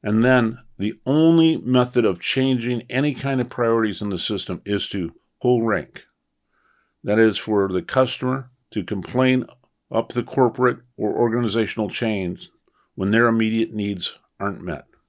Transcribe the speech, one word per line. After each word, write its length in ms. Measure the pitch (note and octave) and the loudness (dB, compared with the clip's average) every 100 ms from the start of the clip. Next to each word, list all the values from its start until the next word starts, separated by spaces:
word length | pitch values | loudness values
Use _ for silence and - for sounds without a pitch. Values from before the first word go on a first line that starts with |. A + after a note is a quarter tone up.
And 220 | G#2+ A2 | 0 2
then 340 | A#2+ B2+ A2+ A#2+ - - | 4 4 2 -4 -16 -6
the 220 | G2+ - - | -6 -6 0
only 520 | D3 D#3+ E3 D#3+ D#3+ | 4 6 6 4 2
method 460 | A#2+ B2+ B2 B2 | 2 2 4 2
of 140 | A2 F2+ | 2 0
changing 640 | - - C3 B2+ A#2 B2 - | -4 0 0 0 -2 -6 -4
any 240 | A#2+ D3 | -2 -2
kind 260 | C3 C#3 C3+ | -2 -4 -2
of 80 | B2 | -4
priorities 540 | - A#2+ A#2 A2+ F#2 | -2 0 2 0 -2
in 60 | G#2 | -6
the 100 | F#2 | -4
system 440 | - G2 - F2 | -4 -4 -6 -10
is 240 | - G2+ - | -4 -4 -4
to 260 | G2+ E2+ - _ _ | -6 -6 -8 _ _
pull 220 | A#2+ B2 | 0 2
rank. 440 | A2+ G2 - - _ _ _ _ _ _ _ _ _ _ | 2 -2 -4 -18 _ _ _ _ _ _ _ _ _ _
That 160 | - G#2+ | -2 4
is 180 | A2+ G2 | 4 4
for 300 | - G#2+ G2 | -2 0 2
the 140 | F#2 | -2
customer 680 | F2 C3 B2+ - B2+ C3 C3 _ _ | -2 0 0 -2 -4 -4 -8 _ _
to 100 | - | -8
complain 640 | F2 G2+ F#2 B2 C3 B2+ - - _ _ _ | -6 -8 -4 0 2 2 -2 -18 _ _ _
up 200 | A2 A2+ | -4 -2
the 120 | A#2+ | -6
corporate 540 | A#2 - B2 A2+ B2 A#2 _ - | -4 2 2 2 0 0 _ -6
or 180 | G#2+ | -4
organizational 760 | - A#2+ A#2 A#2+ G#2+ G#2 - G#2 | 0 0 0 -2 -2 -2 -2 -6
chains 600 | - A#2 G#2+ F2+ F2 - _ _ _ _ - | -4 -4 -2 -4 -6 -14 _ _ _ _ -4
when 160 | G2 | 0
their 160 | A2 A#2+ | 4 4
immediate 440 | A2+ A2 A2+ A2+ | 2 0 0 -2
needs 460 | G#2+ G2+ F#2+ - - _ _ | -2 -4 -4 -8 -10 _ _
aren't 200 | G2 G2 | -8 -6
met. 260 | F2 D2+ - _ | -10 -10 -12 _